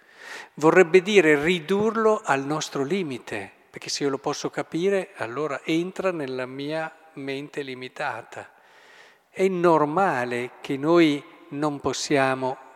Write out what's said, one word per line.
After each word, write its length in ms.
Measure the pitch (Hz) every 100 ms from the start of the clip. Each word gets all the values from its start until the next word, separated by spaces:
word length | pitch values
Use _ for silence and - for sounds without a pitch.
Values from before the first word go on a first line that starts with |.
| _ - - - - -
vorrebbe 460 | 156 170 170 185
dire 400 | 180 208 156 147
ridurlo 800 | 156 180 151 196 214 220 220 214
al 220 | - 139 139
nostro 380 | 156 - 143
limite, 680 | 135 196 160 123 - 107 98 - _
perché 180 | - -
se 140 | -
io 80 | 143
lo 80 | 135
posso 320 | 156 143 143
capire, 600 | - 139 165 190 196 175 -
allora 460 | 113 123 151 135
entra 480 | - 160 180 190 190
nella 340 | 170 135 127 127
mia 500 | 135 143 156 160 - _
mente 500 | - 139 139 147 -
limitata. 880 | 135 127 127 - 147 113 117 - 98 _ _ _ - - - _ _
È 160 | - 190
normale 1040 | 180 175 160 147 160 196 131 123 120 123 -
che 160 | - 139
noi 460 | 147 170 160 143 - - -
non 300 | 143 151 143
possiamo 800 | 135 123 - 147 135 131 127 135 -